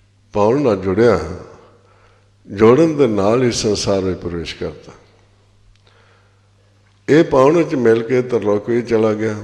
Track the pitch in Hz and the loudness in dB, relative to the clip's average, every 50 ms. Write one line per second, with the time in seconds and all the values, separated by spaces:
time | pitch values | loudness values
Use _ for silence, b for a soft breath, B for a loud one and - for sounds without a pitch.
0 | _ _ _ _ _ _ - 104 101 110 127 147 143 120 101 92 90 95 92 104 | _ _ _ _ _ _ -2 0 0 2 2 2 0 0 -2 -2 -2 -2 0 2
1 | 120 120 98 80 82 82 90 87 - - - - - - _ _ b b b b | 4 4 2 0 -2 -6 -12 -14 -16 -20 -20 -20 -20 -20 _ _ b b b b
2 | b b b b b b b _ _ - 98 98 110 113 123 147 165 160 151 143 | b b b b b b b _ _ -10 -2 2 4 4 6 4 2 2 2 0
3 | 135 113 107 101 95 104 117 131 127 120 107 - - 107 101 95 - 104 98 95 | 0 0 0 0 0 0 0 0 0 -2 -2 -2 -2 -2 -4 -2 -2 -2 -2 -2
4 | 92 95 90 87 - 87 87 85 80 - - - 90 82 76 - - - - - | -2 -4 -6 -6 -8 -10 -8 -10 -10 -10 -10 -10 -10 -10 -12 -14 -20 -20 -20 -20
5 | _ _ _ _ _ _ _ _ _ _ _ _ _ _ _ _ b b b b | _ _ _ _ _ _ _ _ _ _ _ _ _ _ _ _ b b b b
6 | b b b b b b b b b b b b b b b b b b b _ | b b b b b b b b b b b b b b b b b b b _
7 | _ - 139 160 165 - 143 135 131 147 165 170 156 151 160 131 117 113 113 117 | _ 2 2 2 2 2 2 2 4 4 4 2 0 -2 -2 0 2 2 2 2
8 | 113 113 131 127 120 123 123 110 101 104 101 104 - 120 117 123 110 113 117 107 | 0 -2 -2 -2 -2 -2 -2 -2 0 0 -2 -2 -2 -2 -4 -4 -2 0 0 0
9 | 110 110 107 104 110 110 107 107 | 2 0 0 -2 -4 -6 -6 -8